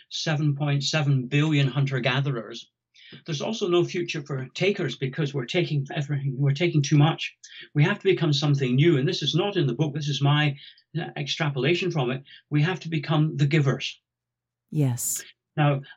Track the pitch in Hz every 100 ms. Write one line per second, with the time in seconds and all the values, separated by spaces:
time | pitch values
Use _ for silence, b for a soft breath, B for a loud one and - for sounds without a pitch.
0 | b - 165 151 147 139 147 143 139 156
1 | 143 131 123 147 156 147 135 143 135 131
2 | 123 131 139 120 107 117 - _ _ _
3 | B B - 147 - 226 185 175 - 180
4 | 156 160 - 135 131 - 185 202 139 -
5 | 135 - 143 139 - 180 156 147 139 160
6 | 143 143 139 139 143 139 175 151 139 147
7 | 156 156 - - B B B 147 170 202
8 | 190 175 160 139 151 135 127 127 170 143
9 | 160 - 147 160 202 185 143 - 156 160
10 | 147 135 143 147 147 139 B B B 151
11 | - 147 139 - 151 135 139 175 185 156
12 | 120 135 - b b 147 165 175 165 160
13 | 139 151 156 139 143 156 135 - - -
14 | _ _ _ _ _ _ - 151 135 120
15 | - - B _ _ 151 147 139 139